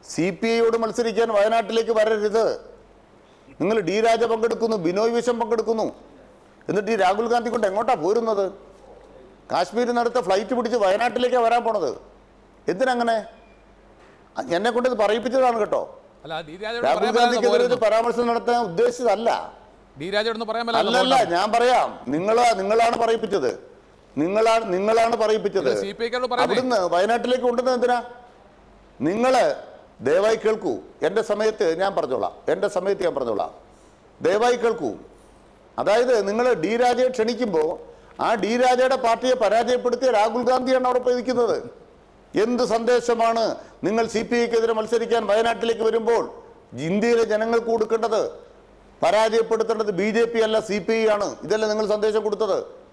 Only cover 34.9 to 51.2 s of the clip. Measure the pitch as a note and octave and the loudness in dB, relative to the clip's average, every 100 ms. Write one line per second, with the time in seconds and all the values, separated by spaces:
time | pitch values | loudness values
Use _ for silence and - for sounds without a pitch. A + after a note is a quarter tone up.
34.9 | F2 - - - - - - - - C3 | -8 -14 -20 -20 -20 -20 -20 -16 -6 0
35.9 | G#3+ B3 A#3+ G3 G#3+ B3 G#3 E3 A3+ B3 | 2 4 2 0 0 0 0 0 2 2
36.9 | A#3 B3+ B3 A3 A#3 A#3+ E3 D#3 F3 - | 2 0 0 -2 -2 -2 0 -2 -4 -12
37.9 | - - - D#3 A3+ G3 A#3+ B3+ B3 B3+ | -20 -20 -4 -2 0 0 2 4 4 2
38.9 | C4 B3 A#3 B3 B3+ G#3 A3 A#3 B3 B3 | 2 0 0 0 2 2 2 2 0 0
39.9 | A#3+ C4 A3 G#3+ A3+ A#3+ B3+ B3+ C4 B3+ | 0 0 2 2 0 0 0 2 0 2
40.9 | B3 B3 B3 A#3+ A#3+ A#3 D3 - - - | 0 0 -2 0 0 0 -2 -6 -18 -20
41.9 | - - - - - A3 A#3+ A#3 A3+ A#3 | -20 -20 -20 -8 -2 0 0 0 0 2
42.9 | B3 A#3+ A3+ A3+ A3+ A3 C3 - - E3 | 0 2 0 2 2 -2 -4 -12 -6 -2
43.9 | A3 A3+ G#3 A3 A#3+ A#3 A3+ A3+ A3 G#3+ | 0 0 -2 -2 0 2 2 0 0 0
44.9 | A#3 F#3+ A#3 G#3+ G#3 A3+ A3+ A#3 A3+ A3 | -2 2 0 2 2 2 0 -2 0 0
45.9 | A3+ A3 A#3 C3+ - - - - A#2 D3+ | 0 2 0 0 -10 -20 -20 -18 -10 -4
46.9 | G3+ A3+ A#3 A3 G#3+ A3+ A#3 A3+ A3 A3 | 0 2 2 2 0 2 0 0 -2 0
47.9 | A3 A3+ G#3 C3 - - - - - - | 0 0 0 -2 -6 -20 -20 -20 -20 -20
48.9 | - D#3 G3+ A3 A3+ A3 A3 A3+ A3 G#3 | -2 2 4 4 2 0 0 0 -2 -2
49.9 | F3+ G#3 A3 A#3 A#3 A3 A3 G#3 G#3 F3 | 0 0 0 0 0 0 0 -2 -4 -2
50.9 | A3+ A3 G#3 | 0 2 2